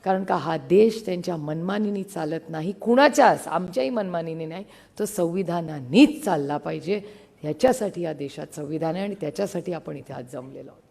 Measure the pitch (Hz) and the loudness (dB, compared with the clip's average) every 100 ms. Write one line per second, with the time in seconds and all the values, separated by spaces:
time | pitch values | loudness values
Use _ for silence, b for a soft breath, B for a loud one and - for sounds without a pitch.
0 | - 190 190 185 147 160 135 185 226 220 | 0 0 2 0 0 -4 4 6 6 4
1 | - 180 175 170 147 156 175 208 214 202 | -4 -4 -4 -6 -4 -4 -2 -2 -2 -2
2 | 190 175 156 160 160 160 165 202 214 240 | -6 -6 -4 -4 -6 -6 -6 -4 2 6
3 | 294 285 240 147 - 160 180 180 262 240 | 6 8 6 6 0 -4 -2 -2 -2 -2
4 | 190 175 165 165 160 170 202 B B - | -4 -4 -6 -8 -8 -10 -14 B B -6
5 | 202 196 170 175 175 175 160 151 123 165 | -6 0 0 0 -2 -2 -4 -8 2 8
6 | 302 - - 160 143 147 165 160 147 208 | 8 6 -2 0 0 -4 -4 -8 -4 -4
7 | 202 B B _ 151 151 254 233 208 175 | -6 B B _ -8 2 4 4 -2 -4
8 | 170 151 143 - 151 - 147 156 160 170 | -6 -6 -10 -10 -12 -10 -6 -4 -4 -4
9 | 202 196 151 - 196 175 180 165 - 147 | -6 -6 -6 -4 -4 -4 -6 -8 -8 -14
10 | 123 135 127 135 131 135 135 - _ | -12 -14 -12 -14 -14 -16 -18 -20 _